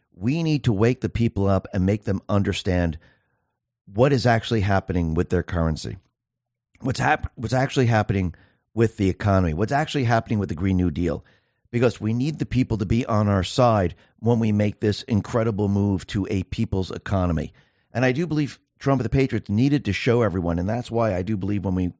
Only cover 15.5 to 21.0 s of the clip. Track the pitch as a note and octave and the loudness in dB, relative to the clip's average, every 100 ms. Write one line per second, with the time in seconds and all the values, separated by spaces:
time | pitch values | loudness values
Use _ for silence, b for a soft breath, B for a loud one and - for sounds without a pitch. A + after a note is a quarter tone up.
15.5 | G2+ G#2 G2+ G2+ F#2+ - G2 F#2 G2+ - | 0 0 2 2 0 -2 -4 -2 -4 -4
16.5 | - A2 F#2+ F#2 - - G2 F2+ D#2+ - | -4 -4 -4 -4 -8 -4 0 0 0 -4
17.5 | b b b b A#2 B2+ B2+ E3+ D3+ C#3 | b b b b -2 0 0 -2 -2 -2
18.5 | - _ _ C#3 C3+ A2+ C3+ C3+ A2 - | -6 _ _ 0 0 2 2 2 0 0
19.5 | G#2 C#3 C#3+ - F#2+ B2+ A#2+ G#2+ F#2 E2+ | 2 2 2 0 -2 2 2 2 0 0
20.5 | E2+ F#2+ A#2 A#2 A2+ | -2 -2 -4 -4 -2